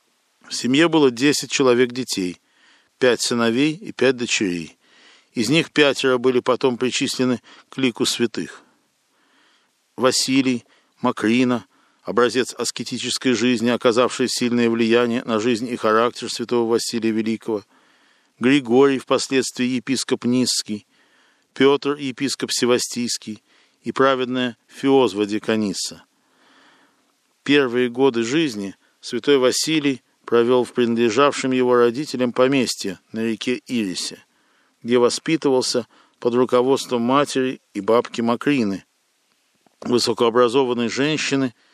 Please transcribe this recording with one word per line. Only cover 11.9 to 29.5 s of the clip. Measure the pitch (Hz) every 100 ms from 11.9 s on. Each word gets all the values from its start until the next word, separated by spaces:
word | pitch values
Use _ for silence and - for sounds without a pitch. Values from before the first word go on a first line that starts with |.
| _
образец | - 101 120 113 113
аскетической | - 117 - 120 123 120 - 131
жизни, | 113 123 120 117
оказавший | 117 127 113 120 - 123
сильное | - 123 120 117
влияние | 113 113 117 123 117
на | - 110
жизнь | 113 113 120
и | 117
характер | 110 110 117 - 117
святого | - 113 120 113
Василия | 117 - 117 110
Великого, | 110 110 110 - 107 - _ _ _ _ _ _ -
Григорий, | 120 143 120 120 139 135
впоследствии | - 131 - 135 117 - 123
епископ | 127 123 127 - 120 120
Нисский, | 127 120 - - 104 - _ _ _ _ _ _
Петр, | - 135 139 139 147
епископ | 139 120 135 - 123
Севастийский, | - 120 120 - 120 120 - - 104 _ _ _ _
и | -
праведная | - 135 131 127 127 123 117 _
Феозва | - 139 135 123 98 104
Дикониса. | 104 - 110 104 90 - - _ _ _ _ _ _ _ _ _ _ _ _ _ _
Первые | - 143 131 120 123
годы | 120 135 117
жизни | 113 147 156 104 98 - _ _
святой | - 120 123 139
Василий | 127